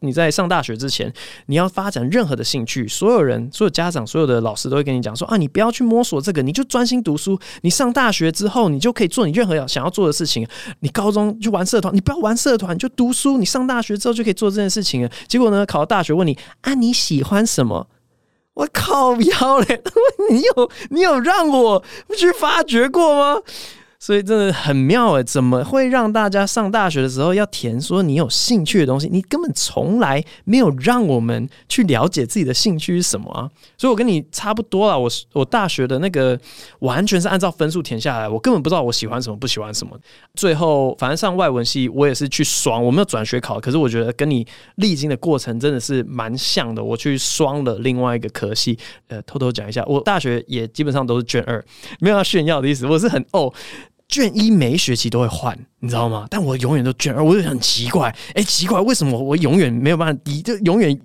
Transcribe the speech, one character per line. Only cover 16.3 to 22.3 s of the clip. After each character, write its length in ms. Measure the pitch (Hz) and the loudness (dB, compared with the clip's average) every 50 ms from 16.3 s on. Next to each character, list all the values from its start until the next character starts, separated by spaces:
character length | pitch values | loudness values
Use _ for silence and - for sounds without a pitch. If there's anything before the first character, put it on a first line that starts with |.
| 131 - - - - _ | 0 -2 -8 -20 -16 _
啊 120 | - 262 277 | -4 -2 0
，“你 180 | 254 226 240 | 2 2 2
喜 300 | 240 - - - 160 135 | 2 0 0 0 0 0
欢 240 | 135 - 196 202 226 | 0 2 2 2 2
什 180 | 220 - 156 127 | 2 0 0 0
么？” 220 | 107 92 71 62 - _ _ _ _ _ _ _ _ _ _ _ _ - | 0 -2 -4 -6 -10 _ _ _ _ _ _ _ _ _ _ _ _ -8
我 140 | - 294 - | -6 -6 -4
靠 420 | - - - - 339 277 254 254 247 | -4 -4 -2 0 2 4 4 4 4
腰 460 | 233 226 349 - - 254 262 269 262 | 4 4 4 4 4 4 4 4 4
嘞！ 200 | - - 240 - - - - 453 | 4 2 0 -2 -4 -2 2 4
<laughs> 280 | 480 554 - - 415 381 | 4 4 4 2 2 2
你 120 | 226 254 | 4 4
有， 280 | 349 508 - 494 - - - - - - | 4 4 4 2 2 0 -2 -8 -10 -4
你 100 | 269 339 | 0 2
有 180 | 370 349 285 254 | 4 4 4 4
让 280 | 233 339 381 392 330 302 | 2 2 2 2 2 4
我 340 | 277 262 240 220 202 185 - - - - - - 427 - | 4 4 6 6 4 2 0 -4 -20 -16 -10 -8 -2 2
去 120 | 339 359 | 2 2